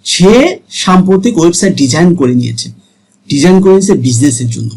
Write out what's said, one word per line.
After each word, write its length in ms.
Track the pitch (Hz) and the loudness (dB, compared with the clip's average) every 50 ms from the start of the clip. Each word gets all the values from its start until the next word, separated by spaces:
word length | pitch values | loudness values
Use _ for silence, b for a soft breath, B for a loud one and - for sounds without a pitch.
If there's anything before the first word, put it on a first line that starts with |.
| _ - | _ -6
সে 200 | - - 175 196 226 247 294 359 370 - _ _ - - - | -2 2 2 4 4 4 2 0 -2 -8 _ _ -12 -8 -2
সাম্প্রতিক 500 | 190 185 185 185 190 190 190 190 240 220 165 | 0 0 2 2 2 0 0 0 -2 -2 2
ওয়েবসাইট 320 | 160 175 170 - - 190 - - | 0 0 0 0 -2 -2 -2 -2
ডিজাইন 260 | 139 127 135 156 175 180 170 - | -2 -2 0 0 2 0 2 0
করে 140 | 135 123 123 123 | 0 0 0 -2
নিয়েছে, 280 | 120 117 113 - - 120 - b b b b b b b b b _ - | -4 -4 -8 -10 -12 -14 -16 b b b b b b b b b _ -6
ডিজাইন 260 | - 143 147 180 185 190 | -4 0 2 2 2 4
করে 120 | 190 190 190 | 4 4 2
নিয়েছে 180 | 196 190 - 180 131 120 | 2 2 0 -2 0 0
বিজনেসের 420 | 127 120 113 139 147 127 - 127 117 - | -2 -2 0 0 0 0 -2 -6 -6 -6
জন্য। 160 | 120 113 104 - | -6 -8 -10 -10